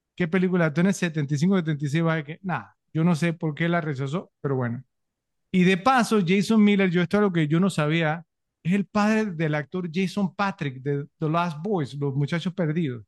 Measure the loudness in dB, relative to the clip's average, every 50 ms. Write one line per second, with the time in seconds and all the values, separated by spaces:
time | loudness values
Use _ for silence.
0 | _ _ _ -4 -4 0 0 0 0 2 2 2 2 2 2 2 2 2 2 0
1 | -2 -4 -2 -2 -2 -2 0 2 2 2 2 2 0 0 -4 -4 -4 -2 -2 0
2 | 0 0 0 -2 -4 -8 -12 -12 -8 -6 -6 -6 -8 -10 _ _ _ _ -2 0
3 | 2 2 2 2 0 -2 -2 -2 -4 -4 -2 -2 -2 0 0 0 -2 -2 -4 -4
4 | -4 -4 -6 -6 -8 -10 _ _ -4 -4 -2 -2 -2 -4 -4 -6 -10 _ _ _
5 | _ _ _ _ _ _ _ _ _ _ 2 4 4 4 4 2 2 2 4 4
6 | 2 2 2 2 2 2 2 2 2 2 4 6 6 6 4 4 2 2 2 0
7 | 0 2 2 2 2 2 2 2 0 2 2 2 2 0 0 0 0 0 0 0
8 | 0 0 -2 -4 -8 _ _ _ _ _ _ _ -4 -2 0 0 -2 -2 0 0
9 | 2 2 2 2 0 -2 -2 -2 -2 -2 -2 -2 -4 -6 -6 -6 -6 -4 -2 -2
10 | -2 -2 -2 -2 -4 -2 -2 -2 -4 -4 -4 -4 -6 -6 -6 -6 -4 -4 -4 -4
11 | -6 -8 _ -6 -4 -2 0 0 0 -2 -4 -6 -4 -2 -2 -2 -2 -4 -6 -6
12 | -4 -4 -2 -2 -2 -2 -2 -4 -4 -4 -4 -4 -2 -2 -2 -2 -2 -4 -6 -8
13 | -12